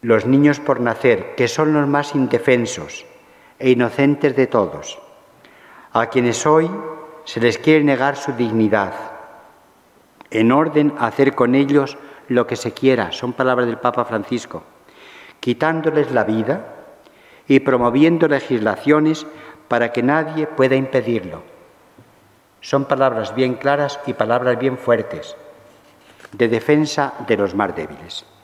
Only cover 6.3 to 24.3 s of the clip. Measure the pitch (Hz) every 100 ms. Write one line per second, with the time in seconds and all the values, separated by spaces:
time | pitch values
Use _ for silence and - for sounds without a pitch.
6.3 | 113 156 156 165 196 - - - - -
7.3 | - 120 110 - 156 147 131 135 143 -
8.3 | 120 120 110 107 104 95 - - - -
9.3 | - - _ _ _ _ _ _ _ -
10.3 | 113 113 131 160 151 147 147 117 - 139
11.3 | 139 120 131 139 143 135 - - - -
12.3 | 123 117 117 117 - 135 127 90 - 123
13.3 | 120 127 123 123 120 123 123 120 113 101
14.3 | 123 - - - _ _ - - - -
15.3 | - - 120 156 165 160 151 143 127 107
16.3 | 110 113 175 - - - - _ _ _
17.3 | - _ 135 135 127 120 123 160 170 160
18.3 | 139 - 123 110 101 139 151 156 156 -
19.3 | - - - _ 120 117 117 123 151 156
20.3 | 156 151 - 131 135 135 131 117 117 90
21.3 | 80 - - _ _ _ _ _ _ _
22.3 | _ _ _ - 139 135 135 135 113 104
23.3 | 123 127 120 139 143 143 - - 123 110